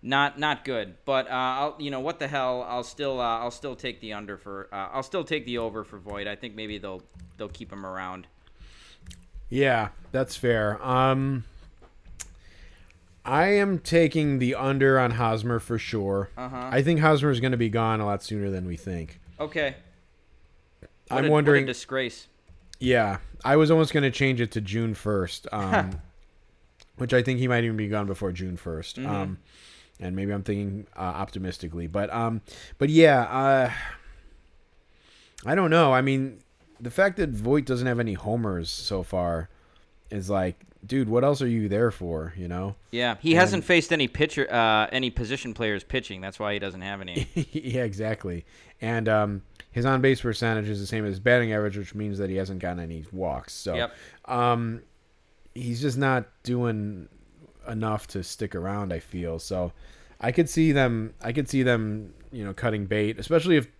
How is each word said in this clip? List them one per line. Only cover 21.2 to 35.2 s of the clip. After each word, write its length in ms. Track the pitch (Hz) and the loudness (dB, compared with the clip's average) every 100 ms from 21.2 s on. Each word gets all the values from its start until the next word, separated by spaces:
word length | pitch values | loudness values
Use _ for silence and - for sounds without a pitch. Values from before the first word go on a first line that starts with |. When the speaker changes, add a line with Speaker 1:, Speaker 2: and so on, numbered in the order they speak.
| 151 | 4
Speaker 1:
a, 20 | |
what 0 | |
a 40 | |
Speaker 2:
wondering 340 | 151 147 143 135 | 6 6 6 4
Speaker 1:
disgrace. 640 | 123 - 131 123 - - _ _ - - - | -6 -4 -4 -4 -6 -20 _ _ -20 -20 -4
Speaker 2:
Yeah, 380 | 127 123 107 92 - - 120 | 2 4 2 -2 -8 -6 4
I 100 | 147 | 6
was 120 | 156 | 8
almost 220 | 160 156 | 6 6
gonna 180 | 151 139 | 2 0
change 300 | 120 135 127 | 2 0 2
it 100 | 120 | 0
to 100 | 117 | -2
June 320 | 101 107 113 104 | -4 -2 -2 -2
first, 520 | 107 104 87 - - | -2 0 -2 -6 -8
Speaker 1:
<laughs> 20 | |
Speaker 2:
um, 500 | 107 98 104 95 95 - - - _ _ _ _ _ - - | -6 0 0 0 -6 -12 -20 -20 _ _ _ _ _ -20 -8
which 160 | 123 | 2
I 80 | 127 | 2
think 180 | 120 127 | 2 0
he 80 | 127 | 2
might 160 | 120 | 2
even 140 | 117 110 | 2 -2
be 100 | 104 | -2
gone 200 | 107 101 | -2 -2
before 240 | 95 98 | -4 -4
June 260 | 87 92 90 | -4 -6 -8
first. 400 | - 80 - - | -8 -8 -10 -8
Speaker 1:
Mm-hmm. 120 | 127 | -6
Speaker 2:
Um, 260 | 101 95 92 _ - - - - _ | -4 -4 -8 _ -20 -20 -20 -20 _
and 160 | 90 92 | -8 -4
maybe 160 | 98 | -4
I'm 80 | 101 | -4
thinking, 440 | 98 101 101 98 101 - | -4 -4 -4 -8 -12 -8
uh, 20 | |
optimistically, 840 | 92 80 98 98 92 - 85 85 82 | -6 -6 -8 -6 -8 -8 -10 -8 -4
but, 260 | 98 104 | -2 -2
um, 300 | 113 117 113 - - - - | -2 -2 -4 -8 -20 -20 -2
but 100 | 143 | 4
yeah, 320 | 160 160 135 | 8 10 8
uh, 500 | 117 127 135 135 123 - - - - - - - _ _ _ _ _ _ _ _ | 4 2 4 4 4 0 -10 -14 -20 -20 -20 -20 _ _ _ _ _ _ _ _